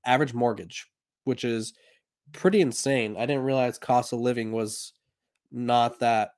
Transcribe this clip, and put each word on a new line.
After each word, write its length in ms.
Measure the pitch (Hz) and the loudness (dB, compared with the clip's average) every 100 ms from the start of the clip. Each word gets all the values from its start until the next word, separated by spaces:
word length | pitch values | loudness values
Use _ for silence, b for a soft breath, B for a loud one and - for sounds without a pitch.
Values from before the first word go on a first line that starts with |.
| 123 | 2
average 280 | 131 143 | 2 2
mortgage, 540 | 120 120 107 85 - - _ _ _ | 0 0 -2 -10 -16 -18 _ _ _
which 200 | - 123 | -4 -2
is 300 | 120 113 110 b b b _ _ _ | -2 -4 -6 b b b _ _ _
pretty 280 | - 185 202 | 0 2 4
insane. 540 | 147 113 135 135 110 101 | 2 0 0 0 0 -4
I 120 | 120 | -2
didn't 160 | 139 | -2
realize 340 | 131 135 123 - | 0 0 0 -4
cost 340 | - 123 123 | 0 0 0
of 80 | 120 | -2
living 320 | 123 120 110 | -2 -2 -2
was 420 | 113 107 - - _ _ _ _ _ _ | -4 -4 -6 -12 _ _ _ _ _ _
not 480 | 120 120 120 120 - | -6 2 4 2 2
that 320 | 120 110 107 | 2 2 0